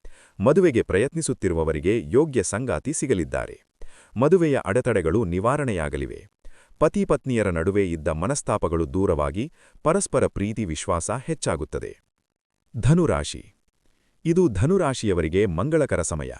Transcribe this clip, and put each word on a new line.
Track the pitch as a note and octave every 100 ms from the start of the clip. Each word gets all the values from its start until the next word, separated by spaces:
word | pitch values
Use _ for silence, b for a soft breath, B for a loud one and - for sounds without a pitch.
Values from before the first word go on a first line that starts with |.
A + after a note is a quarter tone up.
| - b b b
ಮದುವೆಗೆ | G2+ D#3+ F3+ A#2
ಪ್ರಯತ್ನಿಸುತ್ತಿರುವವರಿಗೆ | - F#2 C3 E3 D3+ C3 F#2+ E2 D#2+ D2+ E2 A2+
ಯೋಗ್ಯ | C#2+ G#2+ D#3+ B2+
ಸಂಗಾತಿ | - G2 B2+ D#2 -
ಸಿಗಲಿದ್ದಾರೆ. | E3 C#3 F#2+ C#2+ C2 A#1 - _ _ b b b -
ಮದುವೆಯ | C#3 F#3 E3 C3
ಅಡೆತಡೆಗಳು | - A#2 B2 A2 D#2+ F#2+
ನಿವಾರಣೆಯಾಗಲಿವೆ. | G2 F2 A2 D3 C#3 F#2 D2+ C#2+ C2 - - _ - b b b
ಪತಿ | D#3 G3+
ಪತ್ನಿಯರ | G3 D3+ - A#2+ G2
ನಡುವೆ | E2 E2 G2 G2
ಇದ್ದ | E2 D2+
ಮನಸ್ತಾಪಗಳು | D#2 F#2+ C#3+ - G#2+ F#2 E2 D#2+
ದೂರವಾಗಿ | E2+ G2 D#2 D2 E2 C#3+ b b b
ಪರಸ್ಪರ | D3 F3+ - C#3 G2
ಪ್ರೀತಿ | - G2+ A2
ವಿಶ್ವಾಸ | G2+ D#2 - E2+ -
ಹೆಚ್ಚಾಗುತ್ತದೆ. | A2+ C#3+ D#3+ - E2+ D#2 C2+ - - _ _ _ _ _ _ _ A#2+
ಧನುರಾಶಿ. | A2+ E3 D#3 D2+ D2 B1 - _ _ _ _ _ _ _
ಇದು | D#3 E3+ F3
ಧನುರಾಶಿಯವರಿಗೆ | F#2+ C3 F#3+ D#3 B2+ A2 F2 D#2+ F2+ G#2
ಮಂಗಳಕರ | E2 B2 D#3+ C3 F2
ಸಮಯ. | D#2+ D#2+ C2 B1